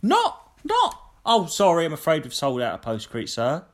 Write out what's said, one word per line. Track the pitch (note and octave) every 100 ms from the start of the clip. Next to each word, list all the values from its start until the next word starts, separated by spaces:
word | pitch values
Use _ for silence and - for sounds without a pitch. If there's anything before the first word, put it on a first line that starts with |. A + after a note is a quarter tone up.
Not, | G3+ F#4+ A4+ - - _
not. | - A4+ A#4 - - _ -
Oh, | A3+ E3+
sorry, | - G3+ E3+ E3
I'm |
afraid | D#3 - D#3+
we've | B2+
sold | - C#3 B2+
out | A#2+ F2+
of |
postcrete, | - A2 - A#2 G#2+
sir. | - A#2 D#3 -